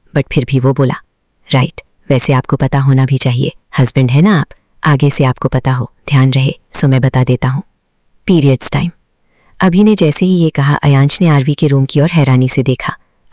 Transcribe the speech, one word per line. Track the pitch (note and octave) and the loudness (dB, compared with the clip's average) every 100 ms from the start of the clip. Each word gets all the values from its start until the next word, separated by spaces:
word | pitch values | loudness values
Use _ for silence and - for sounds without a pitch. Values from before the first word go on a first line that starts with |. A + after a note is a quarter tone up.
| _ D3 | _ -6
but | - | -4
फिर | D#3 B2 | -4 -2
भी | C3+ | 0
वो | C3 | 0
बोला, | C3+ C3 - - _ _ _ - | 0 -2 -4 -12 _ _ _ -4
"राइट, | C3 C3 - - _ - | -2 -2 -6 -20 _ -4
वैसे | C3 - | -2 0
आपको | C3 - C#3+ | -2 -2 -4
पता | C3+ C#3 | -2 0
होना | C3+ C3+ C3 | 0 2 0
भी | C3+ | 0
चाहिए, | C3 B2 - - _ - | -2 -2 -4 -8 _ -2
हस्बैंड | B2 C3+ B2+ | 0 0 0
है | C#3 | 2
ना | G3 F3 | 2 2
आप, | - - _ _ | -2 -10 _ _
आगे | D3+ C#3 C#3+ | -2 0 0
से | - | 2
आपको | C3 - - | 0 -2 -4
पता | C3 C3 | -2 -2
हो, | B2+ - _ - | -4 -6 _ -2
ध्यान | C#3 C3 | 0 2
रहे, | C3 C3+ - _ | 0 -2 -6 _
so | - C#3+ | -2 0
मैं | C3 | 2
बता | C3 B2+ | 0 0
देता | B2+ B2+ C3 | 0 0 -2
हूँ। | C3+ - _ _ _ _ _ - | -4 -10 _ _ _ _ _ -2
पीरियड्स | F3 C#3 B2+ - | 2 2 0 -2
टाइम।" | C#3 F3 - _ _ _ _ _ _ | -4 -6 -10 _ _ _ _ _ _
अभी | F#3 F3+ | 0 2
ने | G#3+ G#3 | 2 2
जैसे | D#3 - F#3 | 0 0 0
ही | F3+ | 2
ये | D#3+ | 0
कहा, | - C#3 C#3+ | 0 -2 0
आयांश | C#3+ C#3 C#3+ - | 2 2 2 2
ने | F3 | 2
आरवी | C#3+ C3+ | 2 0
के | C#3+ D3 | -2 0
रूम | C#3 C3+ | 0 0
की | D3 | 0
ओर | D#3+ | 0
हैरानी | E3 C3+ B2+ B2+ | 0 2 2 2
से | - | 0
देखा। | B2 B2 - - _ _ _ | -2 -4 -6 -12 _ _ _